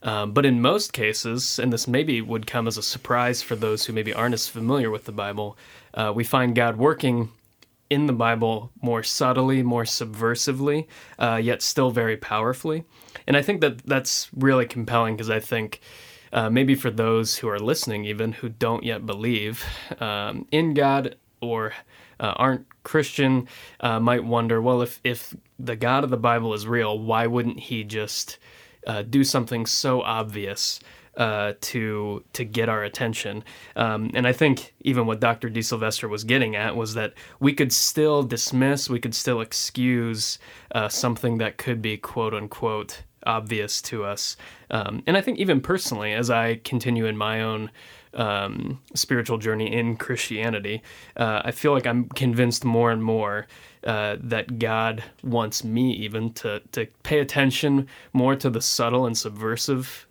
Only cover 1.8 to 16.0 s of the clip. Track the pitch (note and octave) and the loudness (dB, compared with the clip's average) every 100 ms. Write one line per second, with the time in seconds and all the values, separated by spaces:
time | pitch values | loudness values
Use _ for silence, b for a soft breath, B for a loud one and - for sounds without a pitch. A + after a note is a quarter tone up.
1.8 | - B2 D#3 A#2+ A2 A2+ G#2 B2 A2+ A2 | 0 0 2 0 0 -4 -2 -2 -2 -2
2.8 | G#2 - - B2 B2 B2 - A2+ A2 G#2+ | -6 -6 0 2 2 0 -4 -2 -2 0
3.8 | - A2 G#2+ G#2 A#2 A#2 - A#2 A2+ C#3 | -2 -2 -4 0 0 0 -4 -4 0 2
4.8 | A#2 G#2+ - G#2 G2+ G2+ G#2 G2+ B B | 2 -2 -6 -6 -6 -4 -6 -8 B B
5.8 | B - A2 G#2+ A#2 C#3 B2 A#2+ A#2 A2+ | B -4 -2 0 2 2 4 4 2 4
6.8 | C3+ D#3 C#3 A#2+ A2+ _ _ _ _ _ | 2 2 2 0 -2 _ _ _ _ _
7.8 | _ C#3+ D3 A#2+ A#2 A2+ A2+ A2 A#2 - | _ 0 2 2 2 2 2 0 -6 -6
8.8 | B2 A#2 A2 - C3 B2+ C3 C3+ B2 A#2+ | -2 0 0 0 2 4 4 4 2 2
9.8 | A2+ - A2+ G#2 A2+ A#2 - C3 C#3+ D3 | 0 -2 -6 -2 0 0 0 0 0 0
10.8 | D#3 B B B A#2+ A2+ A2+ A#2+ - - | -2 B B B 0 2 0 0 0 2
11.8 | C3 A#2+ A2+ A2 - A2 A2+ B2+ D#3+ D#3 | 2 4 0 0 -2 0 0 -2 -2 -4
12.8 | D#3+ B B B - C#3+ C#3+ F#3+ D3+ A#2+ | -6 B B B 2 2 2 2 2 0
13.8 | - C3+ C3+ - - - C3+ C3 A#2+ B2+ | 0 0 0 -4 -4 2 4 4 2 -2
14.8 | A2+ A#2+ A2+ A2 A2+ A2 A2 A#2+ G#2+ - | 0 2 2 0 -2 -2 0 -2 -2 -8
15.8 | B B | B B